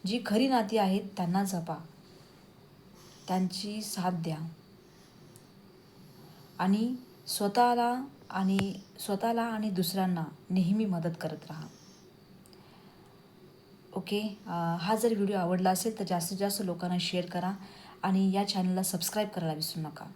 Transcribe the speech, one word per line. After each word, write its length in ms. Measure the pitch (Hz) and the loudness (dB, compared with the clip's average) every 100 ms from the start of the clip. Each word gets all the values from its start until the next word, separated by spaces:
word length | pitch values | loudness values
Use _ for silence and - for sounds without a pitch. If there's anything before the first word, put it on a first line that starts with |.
| 185 | -4
जी 140 | 233 196 | -4 0
खरी 220 | 214 269 | 2 4
नाती 300 | 247 202 220 | 4 2 2
आहेत 240 | 196 196 - - | 4 2 -2 -4
त्यांना 260 | 170 185 | 0 2
जपा, 320 | 196 185 165 156 - - - - - - - - - - - - - - - | 2 -2 -4 -8 -10 -20 -20 -20 -20 -20 -20 -20 -20 -20 -20 -20 -20 -18 -2
त्यांची 540 | 185 185 - 208 214 | 2 2 0 -6 -6
साथ 300 | 208 - 180 | -6 -2 -2
द्या 260 | 175 165 156 165 - - - - - - - - - - - - - - - - - - - - - | 0 -2 -4 -6 -10 -20 -20 -20 -20 -20 -20 -20 -20 -20 -20 -20 -20 -20 -20 -20 -20 -20 -20 -20 0
आणि 360 | 185 208 233 254 - - - | 4 4 4 -2 -8 -18 -8
स्वतःला 760 | - 202 240 240 240 240 254 277 - - | -2 2 6 6 6 2 0 -6 -14 -8
आणि, 460 | 190 190 196 196 - - - | 0 2 2 0 -4 -14 -12
स्वतःला 440 | - 196 226 233 | -4 0 0 0
आणि 260 | 233 220 214 | 0 -2 -2
दुसऱ्यांना 540 | 185 175 190 185 175 156 - - | -2 0 0 2 0 -4 -10 -2
नेहमी 360 | 185 175 214 214 | 2 4 2 2
मदत 300 | 175 170 165 | 0 -2 -4
करत 160 | 160 151 - | -8 -8 -12
राहा. 180 | 156 - - - - - - - - - - - - - - - - - - - - - - - 190 | -14 -14 -16 -20 -20 -20 -20 -20 -20 -20 -20 -20 -20 -20 -20 -20 -20 -20 -20 -20 -20 -20 -20 -10 -10
ओके, 420 | - 208 214 - 202 | -2 -2 -2 -8 -6
अ, 280 | 170 170 170 | -2 0 0
हा 160 | 175 220 | 0 2
जर 180 | 226 | 2
व्हिडिओ 240 | 214 202 202 | 2 2 0
आवडला 320 | 175 180 185 | 0 2 2
असेल 300 | 185 226 220 | 2 -2 -4
तर 40 | |
जास्तीत 340 | 190 175 165 190 | -2 -2 -2 -2
जास्त 240 | 202 202 190 | -2 -2 -4
लोकांना 320 | 170 175 180 | -4 -2 -2
शेअर 260 | - 180 175 | 0 -2 -2
करा 280 | 180 180 196 - - - - | -2 -2 -4 -12 -20 -20 -4
आणि 280 | 190 190 190 | 2 4 4
या 160 | 190 196 | 4 0
चॅनलला 360 | 196 185 185 | 0 2 2
सबस्क्राईब 440 | 185 180 - 214 208 | 0 -2 -2 -2 -2
करायला 260 | 185 165 | -2 -2
विसरू 280 | 156 156 165 | -2 -4 -4
नका. 240 | 151 - - | -6 -8 -16